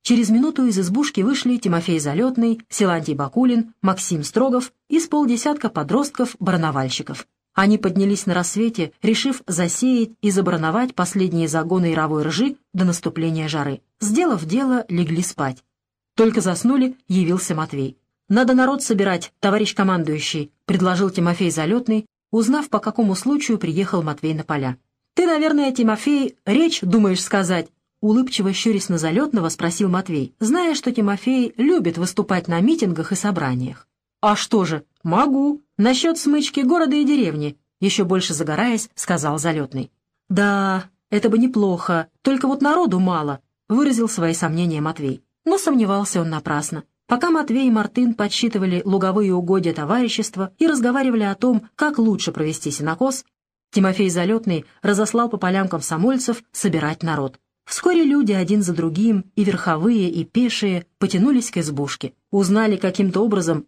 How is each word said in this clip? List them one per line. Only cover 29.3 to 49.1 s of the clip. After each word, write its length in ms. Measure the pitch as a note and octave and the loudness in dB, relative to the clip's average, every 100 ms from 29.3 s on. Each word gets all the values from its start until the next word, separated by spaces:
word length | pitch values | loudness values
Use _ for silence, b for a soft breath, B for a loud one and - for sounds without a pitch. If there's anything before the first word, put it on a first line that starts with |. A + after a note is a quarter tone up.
| A3+ E3 | 0 -2
спросил 400 | - E3+ E3+ G3 | -2 -4 0 0
Матвей, 440 | F3+ F#3 D3+ B2+ - | 0 -2 -4 -4 -4
зная, 360 | A3 E4 E4+ | 0 0 0
что 180 | D4 B3+ | -2 -2
Тимофей 600 | B3 G3+ G3+ - C4 A#3+ - | 0 0 0 0 0 0 0
любит 420 | C#4 F4+ E3+ E3+ | 2 2 0 -2
выступать 500 | F3+ - - F#3 F3 | -4 -2 -2 -2 0
на 120 | E3+ | 0
митингах 500 | A3 D#4+ G3+ D#3+ D#3 | 2 2 0 -2 -4
и 60 | G3 | -2
собраниях. 720 | G#3 F3+ C3+ B2+ B2+ C3 _ _ _ - | -2 -2 -2 -2 -6 -10 _ _ _ -4
«А 140 | G#3 G#3 | 0 0
что 280 | - A3 | 0 0
же, 200 | E3+ D#3 - _ | 0 -2 -8 _
могу. 580 | E3 F3+ C#4+ C4+ C#4+ D4 _ - | -2 2 2 2 0 -2 _ 0
Насчёт 400 | A3 C4 E4 E4 | 2 2 0 0
смычки 440 | D4 D4 D4 - | 2 0 0 0
города 360 | B3+ F4 D#4 D4 | 2 4 2 2
и 80 | |
деревни», 540 | C#4+ D4 F#3+ D3+ D3 C#3+ _ - | 2 2 2 -2 -6 -8 _ -2
ещё 240 | G3 G3 | -2 0
больше 280 | F3+ F#3 F#3 | 2 0 0
загораясь, 560 | - D#3 D3+ A#3+ A3+ - | -4 -2 0 0 -2 -4
сказал 440 | - - F3 D3 D3+ | -12 -2 -2 0 -2
Залётный. 520 | D#3+ D#3 C3+ C3+ - _ _ _ - | -2 -2 -4 -6 -10 _ _ _ -4
«Да, 560 | F#3+ G3+ G3+ G3 F#3+ F#3 _ - | 0 2 2 0 -2 -6 _ -4
это 180 | G#3 A3+ | 0 2
бы 100 | A3+ | 2
неплохо, 680 | B3+ A3+ G3 F3 - E3+ D#3+ _ | 2 2 0 0 0 -2 -2 _
только 240 | - C4+ C4 | -2 0 0
вот 160 | C#4 | 0
народу 380 | C#4 D#4+ E4+ F3+ | 2 2 2 2
мало», 400 | F#3 E3+ D3 C3+ _ _ - | 2 0 -4 -6 _ _ -2
выразил 400 | A3+ D4 A#3 A3+ | 2 2 2 0
свои 260 | - E3+ | 0 -2
сомнения 460 | E3 E3 E3 F3 D#3 | 0 -2 0 -2 -2
Матвей. 420 | D#3 D#3+ C#3 C3 _ _ | -4 -4 -6 -6 _ _
Но 140 | D#4+ G4 | -2 0
сомневался 640 | E4+ C4 G#3 G3 G3+ F#3 | 2 2 2 0 -2 -2
он 100 | E3 | -2
напрасно. 540 | D#3 D#3+ D3 C#3+ D#3 - _ - | -4 -4 -4 -4 -10 -14 _ -4
Пока 240 | B3 F4 | -2 2
Матвей 360 | D#4+ D4+ A#3 C4 | 0 0 0 2
и 40 | |
Мартын 440 | A3 G#3 - B3 | 2 0 0 0
подсчитывали 680 | A3+ G#3 - A#3 G#3+ F#3 F3+ | 0 -2 -2 -2 0 0 -2
луговые 500 | G3 G3 F#3 | 0 0 2